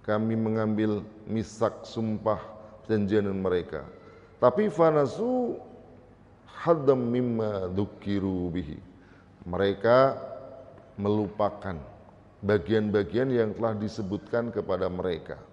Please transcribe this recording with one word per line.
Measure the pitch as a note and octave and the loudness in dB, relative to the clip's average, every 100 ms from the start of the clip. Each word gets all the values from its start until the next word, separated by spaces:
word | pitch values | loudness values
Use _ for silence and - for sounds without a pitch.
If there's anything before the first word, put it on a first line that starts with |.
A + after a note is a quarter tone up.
Kami | - G#2+ A2 A2+ | 0 0 2 0
mengambil | A2 A2 A2 G#2+ G#2+ G#2 G#2+ - | 0 0 0 2 0 0 -6 -16
misak, | - A2 G2 - A2+ - - | -6 -4 -4 -2 -2 -2 -10
sumpah, | A#2+ A2+ G#2+ A2 G2+ - - - - | -6 -4 -2 -2 -2 -4 -18 -20 -20
perjanjian | - A2 G2+ G#2+ G2+ | 0 0 4 2 2
mereka. | F#2+ F#2 F2+ E2 D2+ C#2+ - - - - - | -2 0 0 -2 -10 -12 -18 -20 -20 -20 2
Tapi | B2 D3+ G#3+ | 2 4 -2
fanasu | D#3+ E3 D3+ C3+ D#3+ A#3 B3+ A#3+ - - - - - - - - - - | 4 4 6 2 0 -2 0 -2 -6 -12 -20 -20 -20 -20 -20 -20 -20 -20
haddam | - D#3+ E3 C#3 C3 A#2+ | -6 2 4 4 4 2
mimma | B2 B2 A2+ G#2+ G2+ F#2 | 0 0 0 -2 -2 -2
dzukiru | F#2 G2+ - G2 G2+ F#2+ F#2 F2+ | -2 -2 -4 -4 -2 0 -2 -2
bihi. | F2 D2+ D2+ - - - - - - F2 | -4 -6 -12 -16 -20 -20 -20 -20 -18 -6
Mereka | F2+ G2 G2 A2+ B2 C3+ - - - - - - - - - | 0 0 2 6 6 6 2 -10 -12 -14 -18 -20 -20 -18 -4
melupakan | G2+ G#2+ G2+ - G#2 - G2 E2 C2+ - - - - - | 0 2 0 0 -2 -2 -10 -10 -12 -20 -20 -20 -20 -6
bagian-bagian | G2 G#2 - A2 G#2+ G#2 G2+ A2+ C3+ | 2 2 4 2 4 2 2 0 2
yang | B2 A2 F#2+ | 2 0 0
telah | A2+ G#2 | -2 -2
disebutkan | G#2+ - G2 G2 - A#2 A#2 | -4 -6 -4 -6 -2 -4 -2
kepada | G#2 G2 F#2 F#2 | -4 -2 -2 -2
mereka. | F2+ F2+ D#2+ - C#2 - | -2 -4 -4 -8 -14 -16